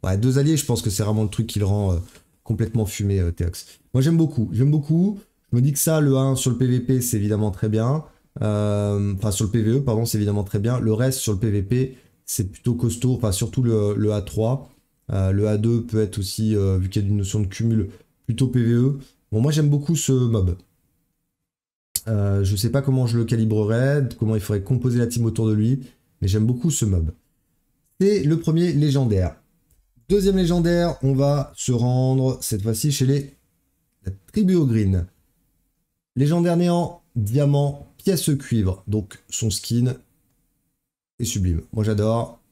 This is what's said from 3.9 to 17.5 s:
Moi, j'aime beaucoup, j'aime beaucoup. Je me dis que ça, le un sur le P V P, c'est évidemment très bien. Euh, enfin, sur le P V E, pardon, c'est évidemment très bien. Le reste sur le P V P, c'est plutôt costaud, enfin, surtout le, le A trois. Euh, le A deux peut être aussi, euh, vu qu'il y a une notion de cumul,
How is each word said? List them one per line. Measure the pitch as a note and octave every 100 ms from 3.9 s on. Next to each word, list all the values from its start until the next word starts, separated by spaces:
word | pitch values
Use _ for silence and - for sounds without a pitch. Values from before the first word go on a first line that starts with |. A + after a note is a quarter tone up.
Moi, | B2+
j'aime | C3+ E3
beaucoup, | D#3+ - A2
j'aime | G2+ C3+
beaucoup. | D3+ C#3+ D#3+ F#3+ G3+ - _ _
Je | A#2+
me |
dis | C3+
que | C#3
ça, | - D#3
le | D3 C3
un | C3+ C3+
sur | C3
le | B2
P | B2+
V | B2
P, | B2 C3
c'est | B2+ A2
évidemment | G2+ G#2+ G#2+
très | G2+ A2
bien. | A2 A2+ D3+ D3+ _ _ -
Euh, | G#2+ G#2 G#2 G2+ G#2 G2+ G2+ G2
enfin, | G#2+
sur | G2 A2
le |
P | A#2
V | A2 B2+
E, |
pardon, | C#3 A2 A#2
c'est | G#2+
évidemment | G#2 G2+
très | G2+ G#2+
bien. | G#2 B2
Le | A2
reste | G#2+ B2+ C3
sur | -
le | G2+
P | A2
V | G2+
P, | G2 B2 C3 - _ _ -
c'est | - F#2+
plutôt | - -
costaud, | A#2+ A#2+ G2 B2 B2+
enfin, | A2
surtout | F#2+ A2+ -
le, | B2 A2 G#2 G#2
le | G#2+
A | G#2
trois. | G2 - A2 C3+ - _ _ _ -
Euh, | G2+ F#2+
le | G2 G#2+
A | G#2+
deux | A2 A#2
peut | A#2 A2
être | G#2+ G2
aussi, | F#2+ - A2 G#2+
euh, | G2 F#2+
vu | F#2
qu'il | G2+
y | G2+
a |
une | G#2
notion | G2 G#2+
de |
cumul, | G2